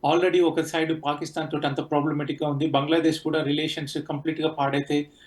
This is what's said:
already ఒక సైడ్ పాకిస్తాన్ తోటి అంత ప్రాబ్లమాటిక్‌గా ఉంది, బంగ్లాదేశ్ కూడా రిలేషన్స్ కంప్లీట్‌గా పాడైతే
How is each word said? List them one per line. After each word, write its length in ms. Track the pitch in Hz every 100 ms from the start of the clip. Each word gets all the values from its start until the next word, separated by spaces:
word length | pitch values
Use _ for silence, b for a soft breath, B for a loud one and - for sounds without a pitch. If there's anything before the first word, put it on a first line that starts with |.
| 143
already 340 | 170 180 180 170
ఒక 160 | 160
సైడ్ 420 | 156 165 160 160 147
పాకిస్తాన్ 460 | 147 151 - 147
తోటి 160 | 147 147
అంత 220 | 139 160
ప్రాబ్లమాటిక్‌గా 600 | 147 151 147 147 147 151
ఉంది, 180 | 139 156
బంగ్లాదేశ్ 520 | 139 147 165 160 156
కూడా 240 | 156 156
రిలేషన్స్ 540 | 143 147 156 156 139 151
కంప్లీట్‌గా 520 | 151 147 156 156 156
పాడైతే 580 | 156 139 139 139 147 147 b